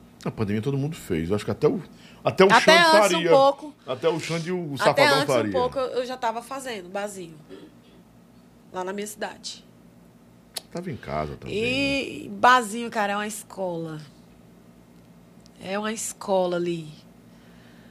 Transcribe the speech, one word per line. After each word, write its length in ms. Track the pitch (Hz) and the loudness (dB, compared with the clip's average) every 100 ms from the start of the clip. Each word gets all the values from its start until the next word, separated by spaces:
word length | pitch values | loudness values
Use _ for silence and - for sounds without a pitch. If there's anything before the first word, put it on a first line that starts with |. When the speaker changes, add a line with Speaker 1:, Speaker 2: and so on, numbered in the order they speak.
| - - - | -20 -12 -8
Speaker 1:
Na 60 | |
pandemia 300 | - 101 107 | -4 -2 -2
todo 160 | 139 139 | -2 -2
mundo 180 | 143 165 | -4 -6
fez. 340 | - 82 82 | -6 -4 -2
Eu 60 | 104 | -2
acho 100 | - | -2
que 60 | |
até 160 | 107 151 | 0 2
o, 120 | 208 - - - - | 0 -6 -18 -20 -8
até 200 | - - | -2 4
o 40 | 190 | 6
Speaker 2:
Até 100 | 226 | 8
Speaker 1:
Xande 180 | 302 330 330 | 8 8 8
Speaker 2:
antes 240 | 320 202 | 6 6
Speaker 1:
faria. 160 | 330 - | 4 4
Speaker 2:
um 20 | |
pouco. 400 | 269 269 277 - - - | 6 6 2 -6 -14 -10
Speaker 1:
Até 240 | 123 160 | -4 -2
o 100 | 165 | -2
Xande 300 | 131 165 160 | -4 -6 -4
e 20 | |
o 220 | 180 160 135 | -6 -6 0
Speaker 2:
Até 40 | 208 - 285 | 2 4 4
Speaker 1:
Safadão 100 | 269 | 4
Speaker 2:
antes 120 | 294 240 | 2 0
Speaker 1:
faria. 140 | - | 0
Speaker 2:
um 40 | |
pouco 240 | 262 254 262 | 0 -2 -2
eu, 80 | 254 240 | -6 -4
eu 60 | 254 | -6
já 120 | 254 | -4
tava 240 | 233 226 | -4 -4
fazendo 480 | 233 269 262 214 175 | -8 -12 -10 -10 -10
barzinho. 460 | 196 208 190 165 151 - - - - - - - _ _ - - _ - | -8 -8 -10 -16 -18 -20 -20 -20 -20 -20 -20 -20 _ _ -20 -20 _ -14
Lá 100 | 185 | -10
na 80 | 185 | -8
minha 160 | 202 208 | -8 -10
cidade. 560 | - 202 - - - - - - - - - _ - _ - - | -8 -10 -10 -14 -16 -18 -20 -20 -20 -20 -20 _ -20 _ -18 -12
Speaker 1:
Tava 200 | 170 185 | -10 -10
em 60 | 113 | -10
casa 380 | 76 73 76 65 | -6 -6 -6 -8
também, 180 | - 202 | -8 -4
Speaker 2:
E 720 | 240 262 277 277 - - - | -4 -2 -2 -2 -4 -8 -12
Speaker 1:
né? 60 | 202 | 0
Speaker 2:
barzinho, 520 | 247 254 214 226 233 | 4 6 4 -6 -6
cara, 240 | 226 202 | -2 -2
é 20 | 202 | -2
uma 120 | 214 | -6
escola. 720 | 208 - - 185 170 165 156 147 - - - - - - - - - - - - - - - | -8 -12 -8 -6 -6 -8 -10 -14 -20 -20 -20 -20 -20 -20 -20 -20 -20 -20 -20 -20 -20 -20 -18
É 140 | 175 196 | -10 -6
uma 160 | 214 | -6
escola 640 | 220 - - - 190 180 175 | -6 -8 -8 -2 0 2 0
ali. 300 | 175 170 156 147 - - - - - - - - - | -2 -4 -8 -16 -20 -20 -20 -20 -20 -20 -20 -20 -20